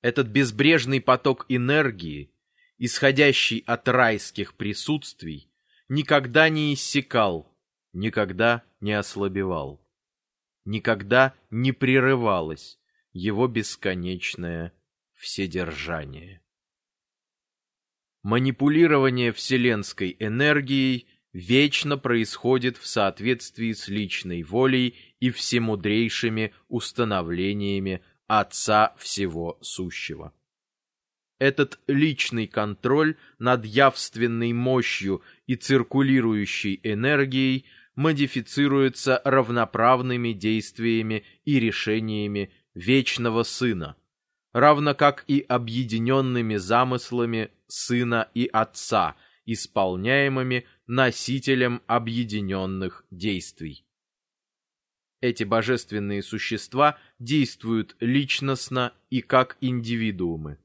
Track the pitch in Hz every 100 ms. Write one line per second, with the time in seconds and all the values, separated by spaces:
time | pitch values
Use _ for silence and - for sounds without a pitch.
0 | 120 120 120 104 135 107 147 165 120 135
1 | 123 127 139 131 - 127 123 147 143 101
2 | 85 71 71 _ _ _ _ _ 117 -
3 | 139 139 143 131 - 113 - 117 - 127
4 | 120 104 - - 98 _ 101 101 - 151
5 | - - 80 76 - _ _ _ _ 139
6 | 143 147 127 120 160 156 151 139 - 143
7 | 135 120 104 82 76 _ _ _ _ 87
8 | 107 113 101 92 117 117 _ _ 101 104
9 | 101 - 101 95 95 85 69 73 _ _
10 | _ _ _ _ _ _ - 107 110 110
11 | 98 123 131 - _ 110 131 127 131 131
12 | 127 135 113 95 80 78 - - _ _
13 | _ - 92 104 127 113 104 - 101 92
14 | 87 92 - - 87 85 85 _ _ _
15 | _ _ - - 95 90 85 76 78 80
16 | 71 67 90 95 _ _ _ _ _ _
17 | _ _ _ _ _ _ _ _ _ _
18 | _ _ 101 117 131 123 139 151 170 147
19 | 135 123 120 107 - 127 120 110 98 -
20 | 95 - 107 113 147 147 131 139 131 127
21 | - _ _ 90 87 127 147 - 147 143
22 | 131 120 110 - 120 131 123 120 - -
23 | 98 - 107 123 - - 113 110 - 101
24 | 101 - 92 87 78 104 131 131 123 -
25 | - _ 127 117 - 120 113 104 101 107
26 | 113 - 117 110 110 _ _ 120 - -
27 | 117 98 82 87 95 101 101 98 95 92
28 | _ _ _ 110 101 - - 107 110 -
29 | - - 98 82 85 - - - 92 -
30 | - 76 78 _ _ _ _ _ _ _
31 | _ _ _ _ 135 139 143 - - 139
32 | 156 139 - 117 107 - 104 101 123 143
33 | 156 156 - _ 117 127 110 110 139 -
34 | - 113 117 117 117 117 127 127 117 -
35 | 95 95 - _ - 127 - 135 117 135
36 | 139 135 113 107 98 - 104 95 110 104
37 | 123 147 139 131 131 131 - - _ -
38 | 151 151 139 - 110 - 143 139 135 127
39 | - 127 143 135 117 120 113 - 117 127
40 | 127 123 117 104 104 110 104 - 113 113
41 | 110 107 - _ - 139 113 107 - 107
42 | 110 107 104 101 98 _ _ - 90 135
43 | 127 - 117 113 113 - 123 101 76 -
44 | _ _ _ _ _ 120 143 147 147 139
45 | 147 143 - 143 - 123 117 117 123 113
46 | 117 135 131 123 113 107 90 117 127 123
47 | - 120 117 113 107 _ _ - - 120
48 | 120 117 110 - 123 107 110 - - 110
49 | 82 - _ _ - 113 - - 95 92
50 | 104 139 139 135 127 123 120 _ - 120
51 | 131 117 - 135 131 131 123 120 _ 117
52 | 113 117 117 104 98 95 95 95 92 -
53 | _ 92 101 95 - - 80 69 _ _
54 | _ _ _ _ _ _ _ _ _ _
55 | _ _ 123 120 104 113 110 123 - 104
56 | 101 101 98 110 - 110 - 127 147 147
57 | _ _ 120 151 127 - 113 113 104 -
58 | 117 135 139 - 139 131 - 127 123 _
59 | _ 127 - 131 127 - 131 123 113 117
60 | 110 95 87 82 76 73